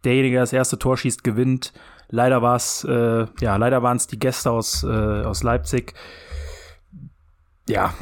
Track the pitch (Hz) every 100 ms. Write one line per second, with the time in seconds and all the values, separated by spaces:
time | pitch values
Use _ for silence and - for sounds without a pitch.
0 | 127 131 131 127 123 127 127 - 131 127
1 | 131 - 123 110 131 127 - - - -
2 | - 113 127 123 120 123 - - - 120
3 | 117 113 110 - 113 101 120 127 123 123
4 | - 107 131 - 127 117 - - - 110
5 | 107 104 113 98 120 120 - 123 - -
6 | - - - - - - - - _ -
7 | - - _ _ _ _ - 101 92 -